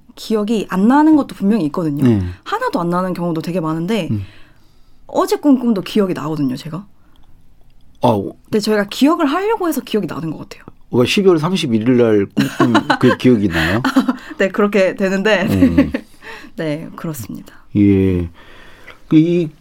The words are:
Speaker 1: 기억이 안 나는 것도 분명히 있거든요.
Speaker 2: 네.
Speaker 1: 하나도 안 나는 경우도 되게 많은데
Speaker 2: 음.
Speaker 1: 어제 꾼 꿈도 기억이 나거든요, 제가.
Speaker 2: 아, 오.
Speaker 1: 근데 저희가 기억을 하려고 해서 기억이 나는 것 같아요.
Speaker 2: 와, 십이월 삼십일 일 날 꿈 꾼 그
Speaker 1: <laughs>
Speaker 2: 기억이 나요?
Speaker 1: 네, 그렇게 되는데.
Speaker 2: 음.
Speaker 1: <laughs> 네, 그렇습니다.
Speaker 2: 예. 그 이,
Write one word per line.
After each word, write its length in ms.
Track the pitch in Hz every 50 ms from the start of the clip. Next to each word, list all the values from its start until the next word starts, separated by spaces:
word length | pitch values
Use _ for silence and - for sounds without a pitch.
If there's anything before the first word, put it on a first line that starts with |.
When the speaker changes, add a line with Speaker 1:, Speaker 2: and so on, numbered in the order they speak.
| - - _
Speaker 1:
기억이 500 | - - - 220 214 208 202 233 214 - -
안 180 | - 180 196
나는 300 | 226 262 285 311 311 311
것도 180 | 294 262 - -
분명히 300 | - 185 196 214 226 165
있거든요. 380 | 147 147 190 175 156 143 147 143
Speaker 2:
네. 160 | 123 117 101 92 90 87 - -
Speaker 1:
하나도 340 | - - 453 508 494 - -
안 100 | 170 175
나는 240 | 170 180 185 185 180
경우도 260 | 175 175 175 165 160
되게 200 | 156 - 170 185
많은데 480 | 160 156 160 160 165 175 226 220 170 147
Speaker 2:
음. 120 | 117 104 95 - - - - - _ _ - _ _ - - - - - -
Speaker 1:
어제 300 | - - 262 359 - 415
꾼 220 | 403 - 294 269 247
꿈도 220 | 254 240 233 190
기억이 320 | 170 - - 214 202 185 170
나거든요, 440 | 135 127 151 156 151 147 131 127
제가. 300 | 139 - 156 147 165 202 - - - _ - - - - - - - - - - - - - - - - - - - -
Speaker 2:
아, 60 | 123
오. 280 | 113 104 95 80 - - -
Speaker 1:
근데 160 | - - 214
저희가 240 | 208 214 214 208 202 202
기억을 360 | - - 254 285 339 330 339
하려고 400 | 269 277 359 392 415 453 440 381 339
해서 120 | 302 254
기억이 260 | 233 - - 214 190
나는 240 | 151 - - 170 160
것 80 | 151 -
같아요. 240 | 147 - - - - - - - - - -
Speaker 2:
와, 120 | 117 123
십이월 320 | 120 - 208 196 190 180 160
삼십일 440 | 147 175 190 185 165 139 113 110 107 123
일 100 | 131 120
날 280 | 120 113 107 104 98
꿈 220 | 95 - - - - - -
꾼 140 | - 247 - - - - 277 -
그 180 | - - 508 -
Speaker 1:
<laughs> 0 |
Speaker 2:
기억이 280 | - 127 123 107 101 101
나요? 320 | 82 85 78 82 95 113 131 262 269 269 214 - 247 - - - 302 -
Speaker 1:
네, 100 | 202 190
그렇게 480 | 190 - 208 202 208 196 190 180 -
되는데. 460 | - 202 190 190 196 196 214 214 185 175 226
Speaker 2:
음. 440 | - - - 254 170 175 - - - - - - - - -
Speaker 1:
<laughs> 340 | - - - - - -
네, 320 | - 165 156 147 156 165 - -
그렇습니다. 580 | - - 170 151 - - - - - - - - - - - -
Speaker 2:
예. 520 | 104 101 101 98 95 95 95 92 87 87 85 - - - - - - - - - - - - - - -
그 100 | - -
이, 340 | 156 160 170 175 175 170 151 - -